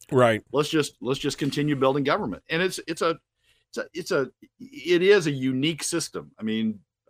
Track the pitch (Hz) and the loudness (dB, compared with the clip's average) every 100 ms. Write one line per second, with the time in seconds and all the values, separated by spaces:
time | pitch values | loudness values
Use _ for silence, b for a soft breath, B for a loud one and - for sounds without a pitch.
0 | - 135 120 107 - 131 151 160 139 - | 0 4 4 4 -2 -2 0 0 -2 -4
1 | 113 139 143 - 147 147 147 139 131 143 | -4 -2 -4 -4 -4 -2 -2 2 2 2
2 | 139 185 160 82 _ 160 185 180 - 165 | 0 0 -2 -8 _ -2 -2 -4 -10 -2
3 | 165 165 _ _ _ _ _ - - 170 | -2 -2 _ _ _ _ _ -12 -10 -10
4 | - 165 131 _ - _ - - 139 175 | -2 -2 -2 _ -20 _ -20 -12 0 4
5 | 185 202 160 139 131 131 151 156 - 170 | 6 6 4 -2 -2 0 -2 -2 -4 -4
6 | - 87 73 _ 110 110 110 101 _ _ | -6 -10 -12 _ -4 -2 -2 -4 _ _